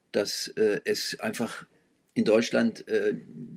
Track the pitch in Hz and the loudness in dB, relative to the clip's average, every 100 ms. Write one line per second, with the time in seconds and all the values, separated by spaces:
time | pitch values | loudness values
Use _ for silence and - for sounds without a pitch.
0 | _ 113 101 - - - 107 95 - 104 | _ -2 0 -2 -6 2 2 2 0 -2
1 | - - 107 107 113 - - _ _ _ | -2 -6 -6 -4 -4 -6 -16 _ _ _
2 | _ - 110 110 117 120 117 - - 107 | _ 0 4 4 4 2 2 0 -2 0
3 | 104 - - - 95 | 2 -2 -8 -16 -14